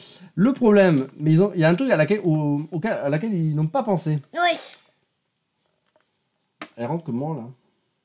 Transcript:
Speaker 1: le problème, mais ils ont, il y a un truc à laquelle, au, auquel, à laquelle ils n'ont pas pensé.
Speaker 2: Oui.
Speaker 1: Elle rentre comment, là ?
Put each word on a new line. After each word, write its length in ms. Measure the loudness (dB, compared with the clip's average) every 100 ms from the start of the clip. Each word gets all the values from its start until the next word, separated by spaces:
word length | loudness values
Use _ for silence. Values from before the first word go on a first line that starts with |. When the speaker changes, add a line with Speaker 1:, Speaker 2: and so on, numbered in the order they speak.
| -20 -20 -14 0
Speaker 1:
le 160 | 0
problème, 560 | 2 4 6 6 4 -2 -4
mais 160 | 2
ils 100 | 4
ont, 80 | 2 2
il 40 |
y 40 |
a 40 | 2
un 60 |
truc 160 | 2 2
à 60 | 2
laquelle, 240 | 2 0
au, 360 | 0 0 0 -2 -4
auquel, 220 | -6 -4
à 160 | -4 -2
laquelle 260 | -4 -2
ils 180 | -2 -2
n'ont 140 | -2 -2
pas 160 | -4
pensé. 380 | -2 -2 -2 -6 -6
Speaker 2:
Oui. 240 | -4 -2 -4 -10 -20 _ _ _ _ _ _ _ _ _ _ _ _ _ _ _ _ _ -20 -20 -10
Speaker 1:
Elle 100 | -8
rentre 160 | -8
comment, 320 | -6 -8 -6
là ? 80 | -10 -12 -20 _ _ _ _